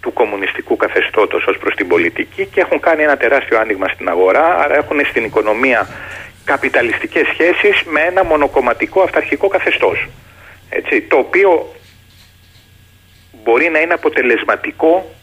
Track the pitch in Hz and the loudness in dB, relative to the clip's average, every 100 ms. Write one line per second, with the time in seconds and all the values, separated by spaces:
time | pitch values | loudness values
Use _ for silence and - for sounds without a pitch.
0 | - - 110 101 95 - - 110 107 - | -8 -2 -2 0 -6 -8 -4 -2 0 0
1 | - - 101 101 - 95 95 - 95 87 | 0 0 0 0 -2 -2 -4 -4 0 0
2 | 85 - - - 196 - 180 165 - 160 | 0 -4 -10 -8 -4 -2 0 0 0 2
3 | 151 135 120 135 - 113 110 95 95 - | 2 2 2 0 0 0 0 -2 -4 -4
4 | 92 87 92 110 160 175 147 143 147 147 | -4 2 4 4 2 2 2 0 0 -2
5 | 139 123 113 110 107 107 135 117 95 - | -2 -2 -2 0 0 0 2 0 -2 -8
6 | - - - - - 143 135 131 120 107 | -16 -16 -18 -16 -4 -2 0 0 0 -2
7 | 170 170 113 - 165 175 208 190 - 151 | -4 -2 -2 0 0 2 2 0 -2 -2
8 | 165 180 180 151 143 147 123 117 117 190 | 0 0 2 2 2 2 0 -2 -2 0
9 | 185 165 139 143 196 190 - - 101 85 | 2 0 -2 -2 0 0 0 0 0 0
10 | - - - - - - - - - 226 | -8 -12 -20 -20 -20 -20 -8 -6 -2 -4
11 | - 147 - 185 196 165 - - - - | 2 0 2 2 4 2 -2 -16 -20 -20
12 | _ - - _ - - _ - _ _ | _ -20 -20 _ -20 -20 _ -20 _ _
13 | _ - - - - 117 165 156 - 135 | _ -20 -20 -8 0 2 2 0 0 0
14 | 151 147 123 113 - 104 - - 160 180 | 0 0 2 2 2 -2 -2 0 2 2
15 | 190 - | 0 -18